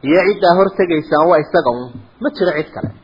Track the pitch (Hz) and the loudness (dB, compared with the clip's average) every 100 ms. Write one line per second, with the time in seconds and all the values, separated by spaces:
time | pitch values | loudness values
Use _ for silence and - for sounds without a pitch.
0 | 135 170 185 202 185 180 196 190 185 160 | 2 2 2 0 2 4 2 0 0 0
1 | 151 151 160 170 151 175 143 120 123 120 | 0 0 4 2 2 0 0 -4 -8 -16
2 | - _ 262 294 180 151 156 - - - | -20 _ -8 -2 -2 -2 -8 -8 -10 -12